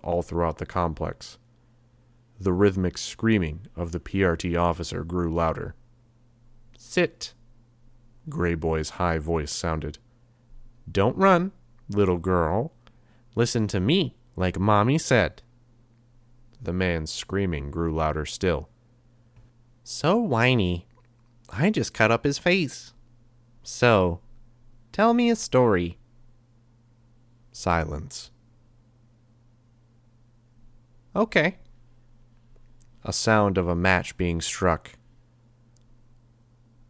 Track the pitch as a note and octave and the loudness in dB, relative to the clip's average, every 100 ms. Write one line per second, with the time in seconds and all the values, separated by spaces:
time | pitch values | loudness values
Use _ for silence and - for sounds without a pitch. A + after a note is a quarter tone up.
0 | E2+ F2 - E2 E2 - F2+ F#2 E2+ D2+ | -4 -4 -2 -2 -2 -4 -6 -4 -4 -4
1 | E2 - - - _ _ _ _ _ _ | -8 -8 -18 -20 _ _ _ _ _ _
2 | _ _ _ - F#2+ F2+ G2+ F#2+ F2+ - | _ _ _ -4 0 4 4 4 -2 -4
3 | - - A2+ G#2+ D#2 D#2 - - E2+ E2+ | -10 -2 2 2 0 -6 -14 -10 -8 -8
4 | - G2 F#2 E2 F2 E2+ F2 E2 D#2+ F2 | -4 0 2 2 -2 0 0 0 -6 -8
5 | E2 F2 E2+ E2+ D#2+ - - - - _ | -4 -2 -2 0 0 -2 -8 -12 -20 _
6 | _ _ _ _ - - - - - F3+ | _ _ _ _ -20 -20 -20 -20 -4 -2
7 | E3+ - - - - - _ _ - - | -2 -4 -16 -16 -20 -20 _ _ -20 -20
8 | - - D#3 C#3 F2 E2+ D#2+ D#2+ D#2 - | -20 -20 -12 -4 -2 0 -2 -2 -4 -2
9 | F2 D#2+ D#2 E2 D2+ - E2+ D#2+ D2+ - | -2 -2 -2 -4 -4 -6 -4 -4 -6 -12
10 | _ _ _ _ _ - - - - G3 | _ _ _ _ _ -20 -20 -20 -6 0
11 | G#3+ F#3 F#3+ E3+ F#3+ - _ - - G2+ | 0 4 4 4 2 -10 _ -20 -6 2
12 | F#2 F2 F#2 F2+ D#2+ G2 D#3 _ - _ | 2 2 2 2 2 0 -4 _ -20 _
13 | _ _ _ A2+ A#2+ A#2 G#2 G2 G2+ F#3+ | _ _ _ -4 -2 0 -2 0 0 0
14 | B2+ - _ - F#2 E2+ G#2 G#2 A2+ D#3 | -2 -8 _ -4 -4 0 2 4 4 0
15 | - A#2+ D#2+ - _ _ _ _ _ _ | 2 2 2 -4 _ _ _ _ _ _
16 | _ - _ - - - - F2+ F#2 E2 | _ -20 _ -20 -20 -12 -6 -2 0 -2
17 | D#2 - - G2 F#2+ D2+ C#2+ E2 E2 D#2+ | -4 -8 -4 -2 0 -2 -6 -4 -2 0
18 | D#2 D2+ D2 - F#2 C2+ - _ _ _ | 0 -2 -6 -2 -2 -2 -6 _ _ _
19 | _ _ _ - - _ _ _ - - | _ _ _ -20 -20 _ _ _ -12 -2
20 | D3+ A3+ G#3+ A2+ B2+ B2 F2+ F2 - _ | 0 2 2 2 4 4 2 -2 -8 _
21 | _ _ _ _ - G2 F#3+ G#3 - - | _ _ _ _ -14 -2 0 0 -4 2
22 | A2 A#2 C#3+ - F3 F#3+ C#3 - - - | 2 4 0 0 0 0 0 -6 -16 -20
23 | - _ _ _ _ _ - - B2 G#2 | -20 _ _ _ _ _ -14 2 4 6
24 | F2+ E2+ - - - _ - - - - | 4 -2 -12 -20 -20 _ -20 -20 -12 0
25 | A3+ A#3+ A#3 A3+ - B2+ A#2+ F2+ F2 - | 2 4 2 0 2 2 4 2 0 -8
26 | _ - - _ _ _ _ _ _ _ | _ -20 -20 _ _ _ _ _ _ _
27 | _ _ _ _ _ - F2+ E2+ D#2 D2 | _ _ _ _ _ -8 -2 -2 -2 -8
28 | - - - _ _ _ _ _ _ _ | -12 -16 -16 _ _ _ _ _ _ _
29 | _ _ _ _ _ _ _ _ _ _ | _ _ _ _ _ _ _ _ _ _
30 | _ _ _ _ _ _ - - _ - | _ _ _ _ _ _ -20 -20 _ -20
31 | _ G3 A3+ - F3 - - - - - | _ -2 2 2 0 -4 -20 -20 -20 -20
32 | _ - - - _ - - - - - | _ -20 -20 -20 _ -20 -20 -20 -20 -14
33 | G#2+ - A2+ G#2+ G2+ F#2 F2 F2 F#2 F2+ | -6 -2 2 4 4 2 0 2 4 2
34 | - - F2 E2+ - - F2+ D#2+ - - | 0 -4 -2 -2 -4 0 0 0 -4 -20
35 | _ _ _ _ _ _ _ _ _ - | _ _ _ _ _ _ _ _ _ -20
36 | _ - _ _ _ _ _ _ | _ -20 _ _ _ _ _ _